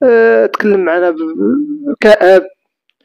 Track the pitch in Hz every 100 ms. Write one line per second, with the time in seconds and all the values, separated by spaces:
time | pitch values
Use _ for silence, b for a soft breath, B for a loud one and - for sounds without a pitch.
0 | 254 226 226 226 208 - 208 196 170 175
1 | 175 160 160 165 202 277 302 294 285 -
2 | 214 - - 185 - _ _ _ _ _